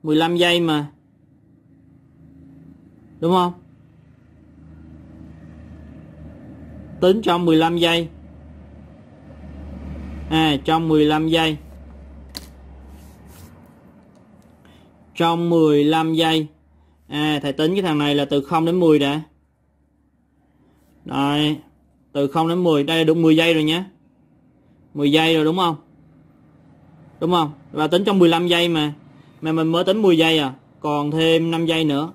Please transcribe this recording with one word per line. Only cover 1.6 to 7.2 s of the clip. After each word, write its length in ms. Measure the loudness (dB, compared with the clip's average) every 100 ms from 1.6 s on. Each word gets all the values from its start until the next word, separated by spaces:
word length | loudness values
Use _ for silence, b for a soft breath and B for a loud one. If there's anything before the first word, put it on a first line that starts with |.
| _ _ _ -20 _ _ -20 -20 -20 -20 -20 -20 -20 -20 -20 -6
Đúng 120 | -2
không? 200 | 0 0 -6 -20 -20 _ _ _ -20 _ -20 -20 -20 -20 -20 -20 -20 -20 -20 -20 -20 -20 -20 -20 -20 -20 -20 -20 -20 -20 -20 -20 -20 -20 -20 -18 0
Tính 220 | 2 2